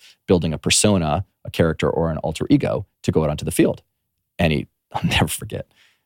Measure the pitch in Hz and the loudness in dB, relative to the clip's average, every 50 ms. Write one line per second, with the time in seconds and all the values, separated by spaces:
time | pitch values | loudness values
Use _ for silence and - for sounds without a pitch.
0 | - - _ _ _ - 95 87 82 80 76 78 - 85 - - - 104 101 92 | -20 -20 _ _ _ 2 2 2 2 -2 -4 -2 -2 0 0 2 2 2 2 2
1 | 82 76 73 87 - _ _ _ - - - - 85 82 78 - 78 71 - 80 | 2 0 0 -2 -4 _ _ _ -16 -10 0 0 0 0 2 0 -2 0 0 0
2 | 82 82 78 - - 78 80 - - - 147 139 - - - - 101 _ _ _ | 0 -2 -2 -4 -6 -6 -6 -4 0 2 2 2 2 0 -2 -4 -6 _ _ _
3 | - - 92 85 78 76 76 - - 90 - - - - - - _ _ _ _ | -4 0 0 2 0 0 -2 -4 -6 -4 0 2 2 2 0 -4 _ _ _ _
4 | _ _ _ _ _ _ _ - 87 82 76 65 - _ _ _ _ _ - - | _ _ _ _ _ _ _ -2 0 0 0 0 -4 _ _ _ _ _ -8 -4
5 | - - - - - 78 - - - - - - - _ _ _ _ _ _ _ | -2 0 0 0 0 0 -2 -8 -10 -10 -10 -10 -12 _ _ _ _ _ _ _
6 | _ | _